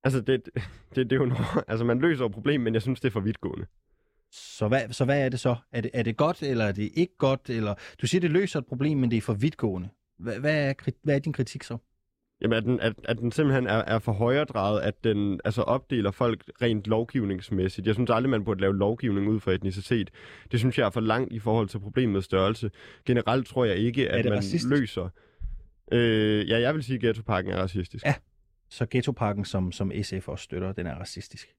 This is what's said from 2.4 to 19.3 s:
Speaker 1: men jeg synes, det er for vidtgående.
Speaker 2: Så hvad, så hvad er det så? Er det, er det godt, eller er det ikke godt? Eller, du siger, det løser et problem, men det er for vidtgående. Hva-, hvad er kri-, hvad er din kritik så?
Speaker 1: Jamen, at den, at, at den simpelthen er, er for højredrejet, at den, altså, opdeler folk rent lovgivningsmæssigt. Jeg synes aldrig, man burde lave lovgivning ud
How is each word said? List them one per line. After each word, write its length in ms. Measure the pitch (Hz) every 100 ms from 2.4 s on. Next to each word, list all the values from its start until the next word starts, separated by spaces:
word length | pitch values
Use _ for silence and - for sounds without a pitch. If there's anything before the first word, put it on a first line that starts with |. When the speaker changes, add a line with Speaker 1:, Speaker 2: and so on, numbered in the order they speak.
| 139 147
Speaker 1:
men 100 | 113
jeg 80 | 113
synes, 180 | 123 127
det 80 | 131
er 40 |
for 80 | 104
vidtgående. 460 | 101 - - - 92 _ _ _ _ _ _
Speaker 2:
Så 360 | - - - 107
hvad, 140 | 131 117
så 140 | - 131
hvad 200 | 143 131
er 40 |
det 100 | 120
så? 160 | 131 120 _
Er 100 | 120
det, 100 | 113
er 100 | 127
det 140 | 113 110
godt, 260 | 151 175
eller 220 | 143 123 104
er 60 |
det 200 | 98 104 -
ikke 180 | 180 _
godt? 320 | 135 135 -
Eller, 240 | 117 107 101 - -
du 60 | 120
siger, 120 | 185
det 100 | 170
løser 280 | 160 196 156
et 60 | 123
problem, 320 | 127 143 147
men 140 | 123
det 60 | 113
er 40 |
for 120 | -
vidtgående. 560 | 101 139 - 110 92 92 _ _ _
Hva-, 180 | 113 107
hvad 300 | 147 151 139
er 40 |
kri-, 260 | 139 - -
hvad 120 | 147 127
er 40 |
din 140 | -
kritik 300 | 147 120 -
så? 140 | - 117 _ _ _ _ _ _
Speaker 1:
Jamen, 160 | 110 113
at 60 |
den, 160 | 107 123
at, 140 | 113 107
at 140 | - 113
den 140 | 120
simpelthen 360 | 135 147 135 123
er, 160 | 110 -
er 120 | 110
for 120 | 113
højredrejet, 720 | 101 120 139 151 110 98 107
at 220 | 90 -
den, 360 | 113 104 101 95 -
altså, 160 | 98
opdeler 500 | - 131 - 123 98
folk 320 | - 120 110 - -
rent 260 | 120 107 101
lovgivningsmæssigt. 1000 | 110 117 139 101 95 - 95 95 - 98
Jeg 60 | 107
synes 140 | 120
aldrig, 200 | 113 131
man 140 | 113
burde 180 | 101 98
lave 140 | 98 98
lovgivning 500 | 101 120 123 98
ud 120 | 101